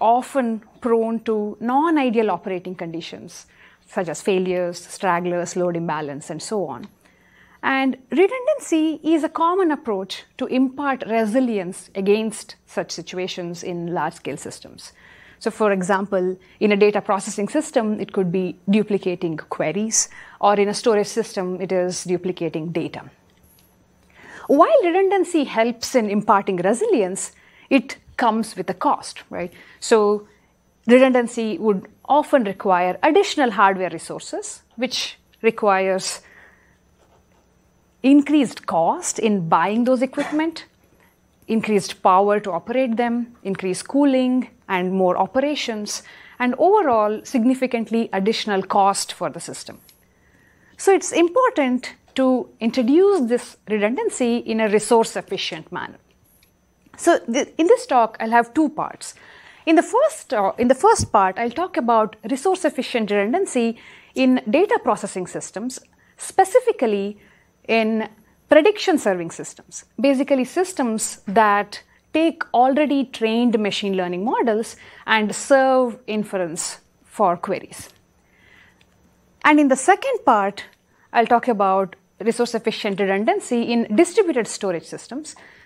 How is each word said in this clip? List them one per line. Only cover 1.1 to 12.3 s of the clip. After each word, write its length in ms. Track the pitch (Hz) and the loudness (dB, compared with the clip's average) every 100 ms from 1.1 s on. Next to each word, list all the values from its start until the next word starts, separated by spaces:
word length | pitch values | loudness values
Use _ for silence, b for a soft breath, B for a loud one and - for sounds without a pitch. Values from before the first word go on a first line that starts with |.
| 226 220 | -4 -2
to 320 | 214 208 - | -4 -4 -6
non-ideal 720 | 233 269 330 311 254 226 214 | -2 0 2 2 2 2 0
operating 420 | 175 202 180 185 | -2 -6 -8 -8
conditions, 720 | 185 170 165 - 107 120 - - b b b _ | -10 -10 -10 -12 -16 -18 -20 -20 b b b _
such 240 | - 170 | -6 -6
as 100 | 151 | -4
failures, 600 | - 185 185 180 175 175 | 0 0 0 -2 -4 -6
stragglers, 760 | - - 190 175 175 175 170 185 | -14 -6 -2 0 -2 -4 -4 -2
load 200 | 180 170 | -2 -2
imbalance, 560 | 165 156 147 139 - | -4 -4 -6 -10 -12
and 100 | 156 | -12
so 240 | - 214 160 | -6 -6 -4
on. 220 | 123 - _ b b b b b b | -8 -16 _ b b b b b b
And 360 | 247 269 269 - _ | -2 0 -2 -4 _
redundancy 880 | 269 381 508 508 571 - 320 311 302 | 2 2 0 -2 -4 -2 -2 0 -2
is 200 | 302 330 | 0 0
a 60 | 302 | 0
common 400 | - 330 370 349 | -2 0 2 0
approach 540 | 294 - 196 190 - - - | -2 -4 -6 -6 -12 -16 -10
to 80 | - | -2
impart 560 | 262 269 262 285 262 190 | 0 0 -2 -4 -2 0
resilience 880 | 226 220 247 247 214 175 - - | 0 2 2 0 -2 -6 -10 -12
against 640 | - 196 214 220 | -2 2 2 0